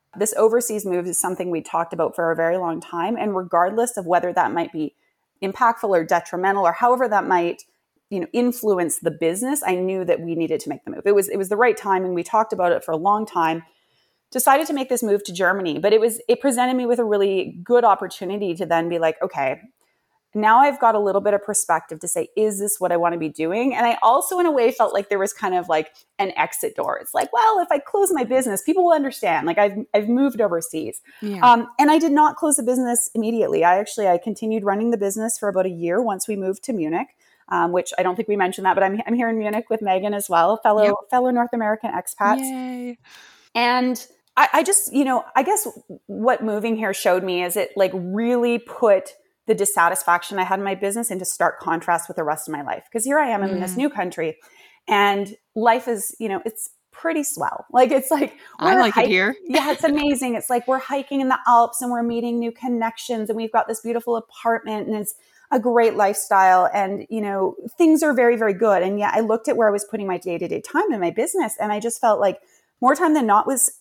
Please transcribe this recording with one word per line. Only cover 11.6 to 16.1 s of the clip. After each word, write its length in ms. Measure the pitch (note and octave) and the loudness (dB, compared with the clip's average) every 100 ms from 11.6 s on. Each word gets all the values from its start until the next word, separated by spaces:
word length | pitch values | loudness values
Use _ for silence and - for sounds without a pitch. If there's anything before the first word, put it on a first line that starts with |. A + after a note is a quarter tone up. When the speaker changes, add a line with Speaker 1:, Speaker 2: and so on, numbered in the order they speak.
| B3 - | 2 2
Speaker 1:
time, 260 | G3+ F#3 F#3 | 0 -2 0
and 80 | F3 | -4
we 80 | |
talked 280 | F3 G#3+ A3 | -2 0 0
about 180 | G3 F3 | 0 0
it 100 | F3 | 0
for 80 | - | -2
a 60 | D#3+ | -2
long 280 | F#3 G#3 G#3+ | 0 0 0
time. 380 | F3+ D#3+ E3 E3 _ _ _ _ _ _ | -2 0 -2 -8 _ _ _ _ _ _
Decided 380 | B3+ C#4 C#4 D#4+ | -2 4 4 2
to 60 | |
make 160 | C#4+ C4 | -4 -2
this 120 | B3 | -2
move 200 | A3+ G3+ | 0 -2
to 80 | G3+ | -2
Germany, 480 | F3 F3+ G3 F3+ D3 | -2 0 0 -2 -2
but 140 | G3 | 2
it 80 | A3 | 4
was, 200 | A3+ | 2